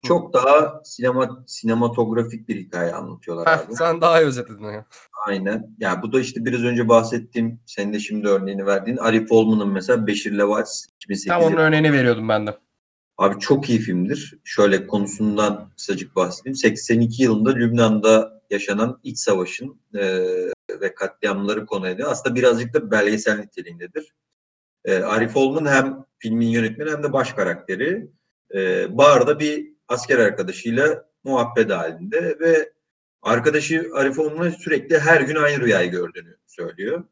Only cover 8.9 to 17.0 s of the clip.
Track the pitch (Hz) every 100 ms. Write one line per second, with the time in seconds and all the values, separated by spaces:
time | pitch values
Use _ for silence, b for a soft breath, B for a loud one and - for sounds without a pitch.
8.9 | 127 113 110 110 113 110 107 101 95 92
9.9 | 120 107 101 104 101 101 104 - - -
10.9 | _ - 98 - 175 165 160 156 156 156
11.9 | 143 123 113 110 107 107 - _ _ _
12.9 | _ _ - 95 98 - 139 - 113 -
13.9 | 90 95 147 - - - - 101 95 -
14.9 | 104 98 - 107 104 104 95 - - -
15.9 | 92 90 - 90 - 131 135 113 - -
16.9 | 117